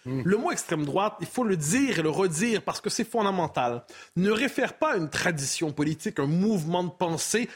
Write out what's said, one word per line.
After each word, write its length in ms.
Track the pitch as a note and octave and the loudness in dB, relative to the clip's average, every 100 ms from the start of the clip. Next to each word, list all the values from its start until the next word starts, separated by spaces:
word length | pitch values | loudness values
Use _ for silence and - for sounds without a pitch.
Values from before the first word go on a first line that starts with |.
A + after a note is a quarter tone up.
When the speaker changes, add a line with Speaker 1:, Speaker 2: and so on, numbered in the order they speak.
| B2+ | -6
Speaker 1:
Hmm. 160 | C3 | -2
Speaker 2:
Le 120 | D3 G#3 | 2 2
mot 140 | E4 | 2
extrême 340 | B3 - D#3+ | -4 -2 -2
droite, 300 | D3 D#3+ G#3 - | 0 0 0 -2
il 80 | E3 | -6
faut 160 | - | -2
le 120 | A#3 F#3 | 0 2
dire 440 | D3 A#3+ C4+ F3+ | 2 2 2 2
et 20 | |
le 80 | D#3 | 0
redire 520 | D3+ F#3+ D#3 A#3 G#3 | 2 0 2 0 0
parce 180 | - - | -2 -6
que 100 | G3+ | -4
c'est 180 | - A3+ | -2 -2
fondamental, 760 | A#3 G3+ F#3+ D#3+ - B2 A#2+ - - - - | 0 0 0 0 0 0 -2 -8 -20 -6 0
ne 160 | F#3+ | 2
réfère 400 | G#3+ C#4 - B3 - | 2 0 0 -2 0
pas 180 | D#4 | 0
à 20 | A#3+ | 0
une 120 | D#3 | -2
tradition 600 | - F3+ D#3+ C3+ - D#3+ | 0 0 0 -2 -2 -2
politique, 480 | C#3+ D3 D#3 E3+ D#3+ | 0 -2 -2 -4 -2
un 80 | C#3 | 0
mouvement 560 | E3+ G3+ G#3 D#3 F3 | 2 2 2 0 0
de 80 | F3+ | 0
pensée 580 | - F3 D#3+ - G#3+ A#3+ | -2 -2 -2 -2 -2 -2